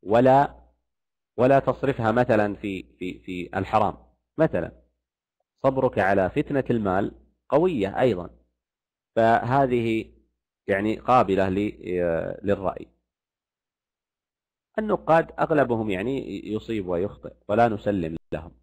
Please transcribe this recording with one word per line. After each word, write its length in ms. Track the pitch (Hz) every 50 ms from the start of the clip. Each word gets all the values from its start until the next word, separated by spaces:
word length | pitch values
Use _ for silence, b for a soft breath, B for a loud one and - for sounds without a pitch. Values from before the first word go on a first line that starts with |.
| -
ولا، 520 | 90 104 117 127 127 131 139 143 - - - - _ _ _ _ _ _ _ _ _ _ _ _ _ _ -
ولا 220 | 117 131 135 139
تصرفها 520 | 135 - 127 - - 135 135 - 117 110
مثلا 440 | 107 120 123 123 117 107 104 104 101
في، 280 | - - 104 98 92 - _ _ _
في، 200 | 90 92 - -
في 380 | _ - 92 90 85 - - 95
الحرام 400 | 95 - - 107 107 95 80 - - _ _ _ _ _ _ -
مثلا. 340 | 160 156 - 92 80 - - _ _ _ _ _ _ _ _ _ _ _ _ _ _ _ _ _ -
صبرك 360 | 135 135 131 127 123 - 110
على 300 | 98 92 101 98 95 90
فتنة 340 | - 147 147 - 147 139 127 -
المال 420 | 131 117 107 98 90 95 107 - - - _ _ _ _ _ _
قوية 500 | - 143 165 190 175 123 95 - - -
أيضا، 300 | 123 131 104 87 87 - - _ _ _ _ _ _ _ _ _ _ _ _ _ _ _ _
فهذه، 920 | 117 113 113 117 110 - 117 127 139 139 127 123 120 113 113 113 110 110 - - _ _ _ _ _ _ _ _ _ _ -
يعني، 320 | 101 98 101 107 110 -
قابلة 500 | - - 123 127 113 95 95 92 95 95
ل-، 280 | 92 101 101 104 - - - 95 90 90 87 87 82 80 85 90 - - -
للرأي. 440 | 95 101 95 98 90 - - - _ _ _ _ _ _ _ _ _ _ _ _ _ _ _ _ _ _ _ _ _ _ _ _ _ _ _ _ _ _ _ _ _ _ _ _ _ _ -
النقاد 520 | 220 214 202 - - - 156 165 160 - - -
أغلبهم، 500 | 156 156 165 147 135 120 120 113 113 107
يعني، 560 | 95 90 98 120 139 135 - - 92 101 - - 104
يصيب 340 | 107 - - 113 107 95 90
ويخطئ، 460 | 90 85 92 101 - - _ - - _ _ -
ولا 200 | 104 110 117 120
نسلم 480 | 107 101 - 104 101 98 82 80 82 82 _ _ -
لهم 180 | 80 82 85 - _